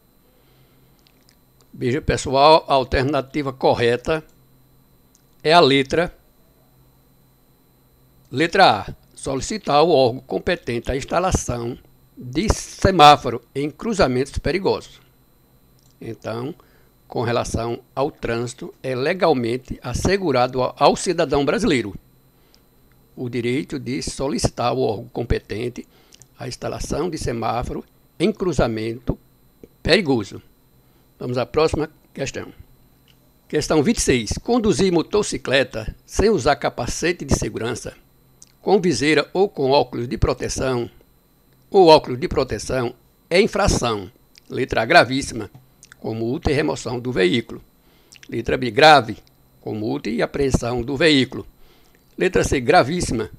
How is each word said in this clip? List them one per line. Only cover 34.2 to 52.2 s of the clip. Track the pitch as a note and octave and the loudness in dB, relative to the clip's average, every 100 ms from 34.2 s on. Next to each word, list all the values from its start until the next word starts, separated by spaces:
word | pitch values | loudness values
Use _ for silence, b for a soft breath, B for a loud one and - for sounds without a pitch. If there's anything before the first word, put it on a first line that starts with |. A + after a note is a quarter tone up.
| G#2+ - | -2 -6
Conduzir | - A#3+ G#3 C#3+ F#3+ | -2 0 2 2 2
motocicleta | E3+ D3+ G#3 G3 B2+ - C3+ C3 A#2 G#2+ - - | 0 0 -2 -4 -6 -2 0 0 -4 -10 -12 -8
sem | - G3 | 0 2
usar | F#3+ B2+ | 2 2
capacete | C#3+ D3+ - A#2+ - D#3+ F3+ | 0 -2 -6 -6 -4 -4 -4
de | C#3 | -4
segurança, | - C3 G#2 A2+ A2+ - - _ _ _ _ - _ | -4 -2 -6 -6 -8 -10 -16 _ _ _ _ -20 _
com | - G3 | 2 2
viseira | F3 A#2 D3 D3+ - | 4 0 2 2 0
ou | F3+ G3+ | 0 -2
com | - C3 | 0 2
óculos | C#3+ - B2 A#2+ | 2 2 -4 -8
de | - | -2
proteção, | - C3 C3 - C3+ B2 A#2 - _ _ _ _ _ _ _ | -2 0 -6 -4 -4 -2 -4 -10 _ _ _ _ _ _ _
ou | G3+ E3+ | 6 10
óculos | D3+ - B2+ | 8 6 -4
de | E3 | -4
proteção, | D#3 C3 G#2+ - C3 A#2+ - _ _ _ | -2 -4 -6 -6 -4 -4 -8 _ _ _
é | F3 | 2
infração. | G#3+ G3+ F#3+ C3+ B2 G#2+ F2+ - _ _ - | 2 2 0 0 0 -4 -8 -18 _ _ -10
Letra | B2+ C3 A#2 | -6 -4 -2
A, | |
gravíssima, | A#2 E3+ B2 C3+ C3 A#2+ G2+ - _ _ - - | 4 6 4 0 -6 -8 -12 -14 _ _ -20 -14
com | - | -8
multa | A2+ A2+ D3+ - | -6 -4 -4 -2
e | |
remoção | C#3+ D#3 C#3 - B2+ | -2 -2 -4 -8 -8
do | B2 | -4
veículo. | A#2+ F#2 A#2 A2+ - - _ b b b b - | 0 0 0 -4 -12 -18 _ b b b b -10
Letra | A#2 A#2+ C#3+ | -8 -4 -4
B, | B2+ | -2
grave, | G#2 D#3 C#3+ A2+ G2+ - _ _ _ | 4 6 6 4 -6 -16 _ _ _
com | - | -10
multa | A2 A2 C#3+ G3+ | -6 -6 -6 -4
e | A3+ | -4
apreensão | D#3 C#3+ C#3 B2+ A#2 B2 | -4 -2 -2 -2 -2 -4
do | A#2+ C#3 | -4 0
veículo. | D#3+ C#3 B2+ - - - b b b b b | 4 4 2 -4 -14 -20 b b b b b
Letra | - | -4